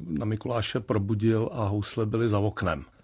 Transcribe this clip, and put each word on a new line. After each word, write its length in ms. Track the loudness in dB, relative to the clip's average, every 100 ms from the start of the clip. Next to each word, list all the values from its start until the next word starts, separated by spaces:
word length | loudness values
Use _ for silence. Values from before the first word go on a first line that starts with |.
| -6
na 180 | -4 -2
Mikuláše 540 | -2 -2 -2 -2 -2
probudil 680 | 0 0 2 2 2 2 0
a 140 | -2 -2
housle 380 | -2 -2 -2 -2
byly 240 | 0 2
za 100 | 2
oknem. 440 | 2 0 0 -2 -6 -10